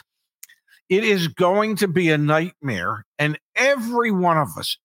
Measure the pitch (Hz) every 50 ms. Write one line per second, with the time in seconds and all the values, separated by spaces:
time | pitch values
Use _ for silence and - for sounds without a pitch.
0 | - _ _ _ _ _ _ _ - - _ _ _ _ _ _ _ - 185 196
1 | 226 220 202 190 170 156 117 - 180 175 190 208 214 220 220 - 208 190 151 185
2 | 180 160 156 151 147 147 151 160 165 180 - _ - 135 113 90 87 98 110 107
3 | - _ _ - 147 151 151 - _ _ - 208 247 277 285 269 220 233 240 240
4 | 240 226 202 185 180 175 165 156 143 95 - - - - - -